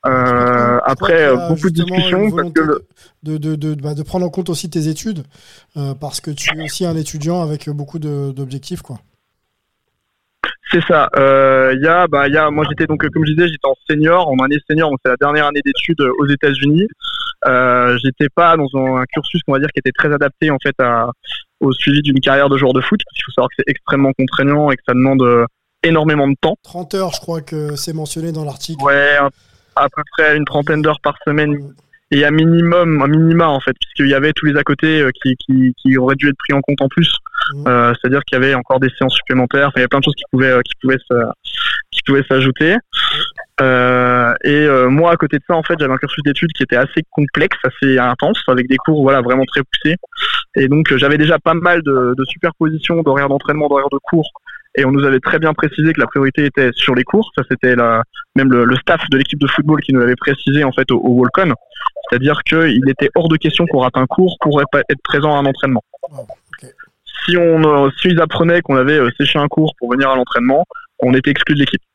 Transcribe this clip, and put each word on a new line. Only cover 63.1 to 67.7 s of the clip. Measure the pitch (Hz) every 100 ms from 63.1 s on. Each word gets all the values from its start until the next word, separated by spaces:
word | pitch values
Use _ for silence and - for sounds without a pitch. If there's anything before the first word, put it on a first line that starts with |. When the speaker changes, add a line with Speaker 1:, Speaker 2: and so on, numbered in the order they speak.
Speaker 1:
hors | - 165
de | 156
question | 156 - 170
qu'on | 180
rate | 127 131
un | 131
cours | - 185 170
pour | 160 143
être, | 143 143 -
être | 139
présent | - 147 151 143
à |
un |
entraînement. | 139 135 139 123 - - -
Speaker 2:
Oh, | 147
ok. | - - _ - - _ - _ - - -
Speaker 1:
Si | 175
on, | 170 160
euh, | 156